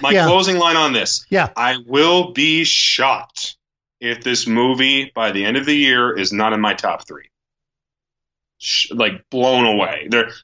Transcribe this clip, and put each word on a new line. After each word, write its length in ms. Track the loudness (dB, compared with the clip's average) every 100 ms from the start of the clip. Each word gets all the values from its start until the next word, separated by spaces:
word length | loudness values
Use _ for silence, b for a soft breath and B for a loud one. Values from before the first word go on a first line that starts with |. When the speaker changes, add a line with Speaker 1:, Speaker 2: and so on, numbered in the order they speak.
Speaker 1:
my 100 | 2
Speaker 2:
Yeah. 140 | 4
Speaker 1:
closing 320 | 4 4 2 2
line 200 | 2 2
on 160 | 2
this. 320 | 0 -2 -6 -2
Speaker 2:
Yeah. 200 | -2 -2
Speaker 1:
I 220 | -2 -2 -2
will 460 | 0 2 4 2 0
be 320 | -2 0 2
shocked 960 | 0 0 0 0 0 -2 -6 -12 -14 -14 _ _ _ _
if 240 | -6 -4
this 240 | -4 -4 0
movie 640 | 0 0 2 0 0 -2
by 180 | -4 -2
the 140 | -2
end 120 | -2 -2
of 80 | -2
the 80 |
year 420 | 0 2 2 0 -2
is 160 | -4
not 200 | -2 0
in 80 | 0
my 120 | -2
top 320 | -2 -4 -6 -10
three. 220 | -20 -20 _ _ _ _ _ _ _ _ _ _ _ _ _
Sh-, 340 | -4 -4 -2
like, 380 | -2 -2 -4 -6
blown 360 | 0 2 4
away. 420 | 2 2 -2 -4 -2
There, 200 | 0 0 B